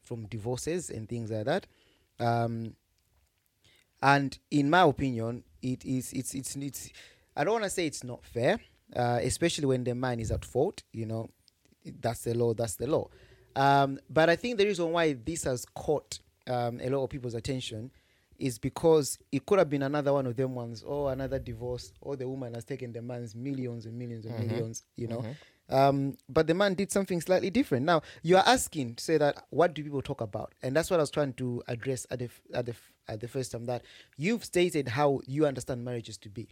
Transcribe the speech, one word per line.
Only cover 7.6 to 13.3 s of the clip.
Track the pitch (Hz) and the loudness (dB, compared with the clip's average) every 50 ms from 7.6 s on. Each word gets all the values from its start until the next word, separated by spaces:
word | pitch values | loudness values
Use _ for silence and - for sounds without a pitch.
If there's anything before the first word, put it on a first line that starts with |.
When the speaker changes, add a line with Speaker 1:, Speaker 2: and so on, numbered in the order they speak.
| 214 190 | -2 -2
Speaker 1:
say | - - 175 | -2 -2 -2
it's | 151 - - - | -2 -2 -6 -10
not | 123 123 - - | -10 -12 -12 -16
fair, | - - 117 117 147 196 226 - _ _ _ _ _ - | -8 -4 2 4 4 2 2 -2 _ _ _ _ _ -2
uh, | - 123 120 120 120 | 0 2 2 2 2
especially | - 127 - - 165 170 - - 147 | 2 0 0 0 0 0 0 2 2
when | 135 131 127 123 | 2 2 2 0
the | 123 120 | -2 -2
man | 123 131 127 123 117 | -2 -2 -2 -2 -2
is | 113 104 | -2 -2
at | 113 - - | -2 -4 -4
fault, | - - 120 147 196 - - - _ | -2 0 2 2 2 0 -8 -18 _
you | - 113 113 | -10 -8 -6
know, | 107 113 113 113 - _ _ _ _ _ _ _ _ _ _ _ 156 131 - | -4 -4 -6 -6 -8 _ _ _ _ _ _ _ _ _ _ _ -16 -16 -4
that's | - 117 113 - - | -4 -4 -4 -2 -4
the | 120 117 | -2 0
law, | 120 120 117 113 | 2 2 2 2
that's | 110 117 113 - | 0 -2 -4 -4
the | - 117 | -6 -2
law. | 131 156 131 - - - - - _ | 0 0 0 0 -2 -12 -20 -20 _